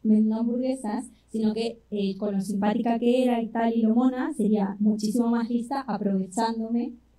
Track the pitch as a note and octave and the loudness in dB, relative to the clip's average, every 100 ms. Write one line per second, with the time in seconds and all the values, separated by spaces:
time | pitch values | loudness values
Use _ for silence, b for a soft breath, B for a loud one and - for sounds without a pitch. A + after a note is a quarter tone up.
0 | A3 G#3+ G#3+ A3 A#3 A#3+ C4 C4 G#3+ B3 | 2 4 4 2 0 0 -2 -2 -4 -6
1 | - b b A3 G#3+ G#3+ A3+ - _ G3+ | -8 b b -2 0 0 -4 -6 _ -4
2 | G3 F#3+ G#3 G3 F#3+ G3 G#3 G#3+ A#3 A#3 | -2 -2 -2 -2 -2 0 0 0 0 0
3 | A#3+ B3+ B3 A#3 A3+ A#3 A#3 A#3 A3 A#3 | 2 2 2 0 -2 -2 0 2 2 4
4 | B3+ B3+ D#4 D4 G#3 G#3+ G3 G3 G#3+ G#3+ | 2 2 -4 -2 2 2 0 0 0 2
5 | G#3+ A#3 A#3 A#3 A3+ A#3+ A3+ C4+ C4 G3+ | 0 0 2 0 0 -2 -2 -6 -4 -4
6 | G3 G3 F#3+ - A3+ A3+ A3+ A#3 - - | -2 -2 -2 -2 -2 -2 -2 -2 -2 -8
7 | _ | _